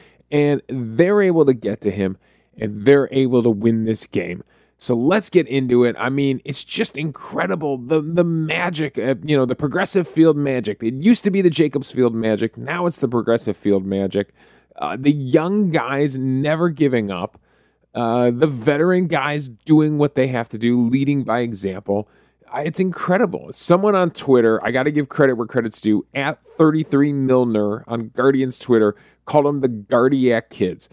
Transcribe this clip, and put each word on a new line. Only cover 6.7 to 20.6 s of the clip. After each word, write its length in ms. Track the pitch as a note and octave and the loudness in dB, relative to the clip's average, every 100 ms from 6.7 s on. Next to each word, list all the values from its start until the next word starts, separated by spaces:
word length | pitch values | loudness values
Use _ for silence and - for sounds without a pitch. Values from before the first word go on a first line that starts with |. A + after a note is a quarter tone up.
| - A3+ - | -6 -6 -4
incredible. 800 | E3+ - - A#3 F3+ F3+ D3+ C3+ | -8 -10 -12 -6 -4 -4 -4 -6
The, 220 | B2 D#3 | -2 -2
the 240 | D3+ E3+ | -2 0
magic, 760 | E3+ E3 D#3 E3 F3 D#3 D3 - | 0 0 -2 -4 -4 -4 -6 -4
uh, 160 | A2+ B2 | -2 -2
you 140 | D#3 D3 | 0 0
know, 100 | B2+ | 0
the 80 | |
Progressive 540 | B2+ D3 D#3 F#3+ G3+ E3+ | -2 -4 -2 -2 -2 -2
Field 280 | - D#3+ D3 | 2 4 4
magic. 460 | C#3+ B2+ G#2 G2 | 0 -4 -4 -6
It 120 | A2+ | -6
used 280 | C3 F3+ A#3+ | 0 2 2
to 80 | G3+ | 2
be 120 | F#3+ | 2
the 60 | F3+ | 2
Jacobs 440 | D#3 D3+ D3 C3 | 2 0 0 -6
Field 200 | B2 B2 | 0 0
magic. 440 | A2+ A2 G#2+ A2+ - | 0 0 0 -2 -6
Now 300 | A#2+ F3 F3 | -8 -4 -4
it's 120 | - | -2
the 80 | B2+ | -2
Progressive 500 | A#2 A2 A#2 - G2 | -2 0 -2 -2 -4
Field 300 | G#2 G2 F#2+ | 0 0 0
magic. 480 | G2 G2 G2+ G2 _ _ _ _ | -4 -2 -2 -4 _ _ _ _
Uh, 220 | - D2 G2+ | -10 -8 -4
the 140 | C#3 | 0
young 580 | D3 C3 D3+ E3 G3+ G3 | 0 2 0 2 -2 0
guys 480 | D#3 A#2+ C#3 D3 C3 | 0 -2 -2 -2 -2
never 520 | C3 C3 D3 D#3 F3 | -2 -2 0 0 0
giving 420 | D#3 D3 B2 G#2 | 0 0 0 -2
up. 260 | F#2 F#2 _ _ _ _ _ _ | -4 -6 _ _ _ _ _ _
Uh, 380 | - A#2 A#2+ B2 | -6 -2 2 0
the 160 | A#2+ D#3 | 2 -2
veteran 580 | C3 A2+ C#3+ F3 F#3 F#3 | -2 -2 0 2 2 0
guys 420 | D#3+ C#3+ D3 C3+ | -2 -4 -6 -8
doing 480 | A2+ - D#3 D3+ D3+ | -10 2 4 4 2
what 200 | D3 - | 0 0
they 100 | C3 | 0
have 220 | B2 A#2 | -2 -6
to 100 | |
do, 300 | A2 | -2